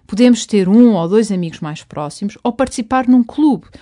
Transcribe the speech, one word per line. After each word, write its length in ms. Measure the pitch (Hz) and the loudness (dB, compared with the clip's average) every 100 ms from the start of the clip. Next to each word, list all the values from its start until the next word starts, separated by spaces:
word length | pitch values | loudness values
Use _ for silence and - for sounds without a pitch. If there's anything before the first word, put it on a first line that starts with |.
| _ | _
Podemos 400 | 196 247 233 - | 2 2 2 0
ter 240 | 208 185 | -2 2
um 240 | 214 240 | 4 4
ou 160 | 196 170 | 2 0
dois 220 | 208 208 | 0 0
amigos 280 | 185 170 - | -4 -6 -10
mais 240 | 156 156 | -12 -12
próximos 540 | - - 147 - 202 - | -14 -12 -12 -10 -12 -8
ou 100 | 240 | -6
participar 540 | 233 254 - 220 262 247 | -4 -4 -6 -4 -2 2
num 160 | 254 | 2
clube 440 | 233 - 302 220 - - | 2 -2 -2 -2 -6 -20